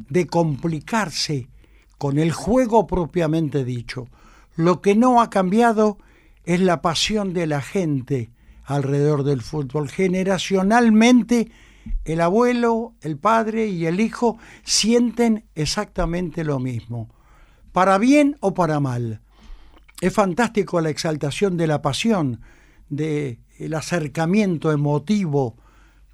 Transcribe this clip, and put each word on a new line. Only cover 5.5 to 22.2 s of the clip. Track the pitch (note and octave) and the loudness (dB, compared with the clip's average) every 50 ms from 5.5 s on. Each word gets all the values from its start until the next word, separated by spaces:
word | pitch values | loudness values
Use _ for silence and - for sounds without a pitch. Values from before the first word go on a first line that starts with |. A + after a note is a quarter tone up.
| G3 A3 A#3+ A#3 A3 G#3+ G#3+ G#3+ G3+ - - _ _ _ _ _ _ _ - | 2 4 4 4 4 2 2 0 0 -4 -12 _ _ _ _ _ _ _ -4
es | - F3 F3+ | -2 0 2
la | F#3+ F#3 E3+ E3+ | 2 2 2 0
pasión | F3 F3 D3+ - - - G#3+ G#3+ G3+ G3 E3 | -2 -2 -2 -2 -2 -2 -2 -2 -2 -2 -2
de | F3+ E3+ | -2 -2
la | D#3+ D3 C#3+ | -2 -2 -4
gente | C3 - - G3+ F3+ D#3 D3 C3+ A#2+ - C#3+ B2+ A2+ - - _ _ - - - - | -4 -4 -4 -2 -2 0 -2 -2 -2 -4 -4 -4 -6 -8 -14 _ _ -20 -20 -16 -8
alrededor | - C#3 C#3+ C3 C3+ C#3+ C#3+ C#3+ D3+ D3+ C#3 C3+ | -6 -4 -2 -2 -2 0 0 2 2 0 0 0
del | C#3 C#3+ B2+ | -2 -2 -2
fútbol. | A2+ - - D3+ C#3+ B2 C3 D3+ D3+ B2+ | -4 -6 -8 -6 -6 -4 -4 -6 -6 -6
Generacionalmente, | - - F#3+ F#3 F3+ F#3 F#3 F#3+ G3 E3+ - - F#3+ F#3+ F#3 G3 A3 A#3+ A#3+ A3+ G#3+ A3 A3+ A#3+ B3+ B3 G#3 - A#3+ A#3+ A3 - - - - - - _ - - - - - | -4 -2 -2 0 0 0 0 0 -2 -2 -2 -2 0 0 2 2 4 4 4 6 6 6 6 6 6 6 4 2 0 0 0 -2 -8 -20 -20 -20 -20 _ -10 -6 -6 -6 -4
el | - D#3+ E3 | -4 -2 0
abuelo, | E3+ F3 F#3+ A3+ B3 B3 B3 A#3+ A#3+ A#3 A3+ A3+ A#3 A3+ - _ | 2 2 4 4 4 2 2 2 2 0 0 0 -4 -8 -12 _
el | - D3+ D#3 C#3+ | -10 -8 -6 -2
padre | - G#3 A3+ A3+ A3 A3 A3 A3+ A3 | 0 2 2 2 0 0 -2 -2 -2
y | G#3+ F#3 E3 E3 | -2 -2 -2 -2
el | D#3+ E3+ F#3+ | 0 0 0
hijo | A3+ A3 - - A#3+ A#3 A3 - - - - - - | 0 -2 -2 0 -2 -2 -2 -4 -10 -20 -20 -14 -6
sienten | - - - - G#3+ A#3 A#3+ B3 A#3 G3+ - A#3 A#3 A3 G#3+ - _ - | -4 -2 0 2 4 4 4 2 2 0 2 2 2 2 0 -4 _ -6
exactamente | - D3+ C#3+ - G#3 G3+ - - F#3+ F3 D#3+ E3+ F3 F3+ E3+ C#3+ E3+ D#3+ | -6 -4 -4 -4 -4 -6 -6 -4 -4 -2 -2 -2 -4 -4 -6 -6 -4 -4
lo | D3+ C#3+ C3 | -2 -2 -2
mismo, | B2+ B2+ B2 A2+ - - A#2+ A#2 A2 A#2 _ _ _ _ - _ _ _ _ _ - - | -4 -4 -6 -8 -8 -8 -10 -10 -10 -12 _ _ _ _ -20 _ _ _ _ _ -12 -4
para | - F#3 F#3 F#3+ F#3+ G3 | 0 2 4 4 4 4
bien | A3 B3+ C#4+ D4 D4 C#4+ C#4+ - | 4 4 6 6 4 4 2 0
o | - G3 F3 | -2 -2 0
para | F#3 F3 D#3 D#3 D3 | 0 0 0 2 0
mal. | C#3+ C3 B2 B2 A#2+ A2+ A2 G#2 _ _ _ _ - - - - - - - - _ - - - | 0 -2 -2 -4 -4 -6 -8 -10 _ _ _ _ -20 -20 -20 -20 -20 -20 -20 -20 _ -20 -10 -4
Es | - F#3 F#3+ | -4 -2 0
fantástico | - G3+ F#3+ E3 F#3 A#3+ - - G#3 F3+ - - E3+ | 0 0 0 2 0 -2 0 0 -2 -2 0 0 -2
la | D#3+ D#3 | -2 -2
exaltación | C#3+ - - E3 D#3 C#3 D#3 C#3+ - - G#3 G3 F3+ E3 | -4 -4 -4 -4 -4 -4 -4 -6 -4 -2 -2 0 0 0
de | E3+ | 0
la | D#3 D3+ C#3+ | 0 0 0
pasión, | - D3 C3 - - A3+ A3 F#3 | -2 -2 -2 -2 0 0 0 0